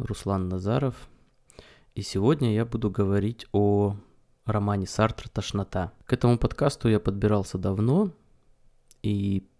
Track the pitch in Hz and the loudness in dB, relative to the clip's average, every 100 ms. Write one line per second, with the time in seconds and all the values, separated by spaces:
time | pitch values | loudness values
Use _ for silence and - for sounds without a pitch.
0 | 123 - 98 95 90 92 98 131 135 - | -4 -6 -2 -2 -2 -4 -2 0 -2 -6
1 | - - _ _ _ - - - _ - | -20 -20 _ _ _ -20 -20 -20 _ -12
2 | - 95 110 147 120 107 117 113 110 101 | -6 0 2 2 2 0 -2 -2 -2 0
3 | 98 101 101 117 - 101 101 101 101 98 | 0 2 -2 -6 -2 2 4 4 2 -2
4 | - _ _ _ - 107 101 101 92 - | -10 _ _ _ -2 0 0 -2 -2 0
5 | 110 - - - - 101 98 95 87 - | 0 0 -8 -6 -4 -4 -4 -4 -4 -8
6 | - 120 120 120 127 - 147 - 117 107 | -4 2 4 4 0 0 0 0 2 2
7 | - 101 104 104 - 101 98 95 113 170 | 0 0 2 2 0 -4 -2 0 2 2
8 | 202 - _ _ _ _ - _ _ - | 0 -6 _ _ _ _ -20 _ _ -8
9 | 107 101 98 98 - | -2 0 0 -2 -4